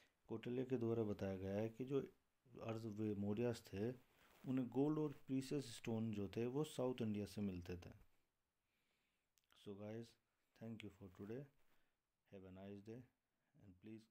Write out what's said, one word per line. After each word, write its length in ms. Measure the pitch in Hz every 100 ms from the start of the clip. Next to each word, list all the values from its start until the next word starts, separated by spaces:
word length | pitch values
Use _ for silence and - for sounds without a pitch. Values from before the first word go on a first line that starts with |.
| - _ -
कौटिल्य 380 | 113 120 123
के 140 | 127 127
द्वारा 240 | 113 113
बताया 340 | 104 101 98 92
गया 180 | 95
है 140 | 101 113
कि 160 | 113
जो 160 | 131 139 - - _ _ - 120
अर्थ 200 | 113 113
वे 320 | 113 104 107
मौर्यस 480 | 101 101 104 120 113 -
थे, 180 | 95 113 131 - - - -
उन्हें 240 | 139 131 120
गोल्ड 300 | 127 147 156
और 140 | 151
प्रीशियस 640 | 135 - 131 131 147 120 -
स्टोन 360 | 120 110 113
जो 160 | 101 95
थे, 180 | 113 120
वो 180 | 139
साउथ 300 | 151 - 127 123
इंडिया 240 | 110 104 101
से 140 | 107
मिलते 360 | 101 90 85 90
थे। 340 | - - - _ _ _ _ _ _ _ _ _ _ _ _ _ _ -
So 60 | 104
guys, 360 | 98 104 113 117 - _ _ _ -
thank 160 | 113 110
you 120 | 104
for 200 | - 98 92
today, 240 | 101 123 143 _ - - _ _ _ _ _
have 120 | 98
a 100 | 92
nice 260 | 95 98 101
day 200 | 107 120 123 _ _ _ _ 151
and 160 | 101 90
please 220 | 110 110 110